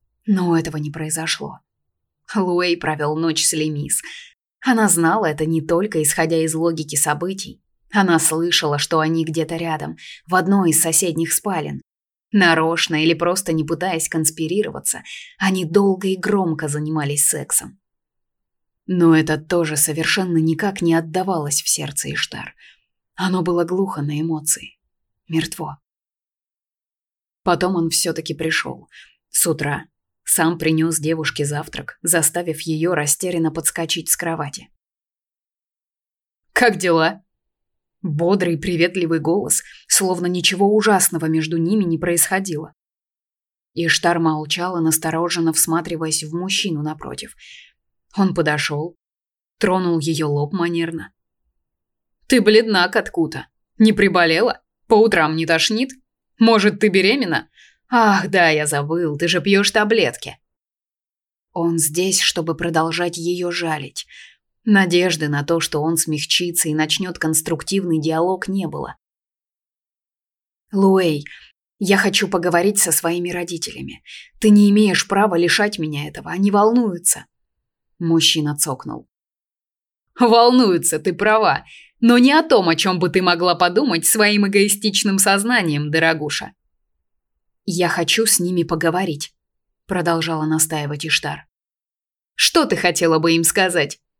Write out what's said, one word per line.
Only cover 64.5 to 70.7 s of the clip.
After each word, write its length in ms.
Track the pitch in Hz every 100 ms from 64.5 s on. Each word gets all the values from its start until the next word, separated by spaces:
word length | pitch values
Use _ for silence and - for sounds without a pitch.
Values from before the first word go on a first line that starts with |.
| _ 220
Надежды 600 | 202 185 175 185 160 151
на 160 | 143
то, 160 | 143 170
что 200 | - 151
он 160 | 156 165
смягчится 720 | - 151 - - 175 170 160
и 60 |
начнет 460 | 156 156 - 185 -
конструктивный 800 | 160 156 - 160 - 196 185 160
диалог, 480 | 151 160 175 185 -
не 180 | 196 160
было. 300 | 143 131 - _ _ _ _ _ _ _ _ _ _ _ _ _ _ _ _ _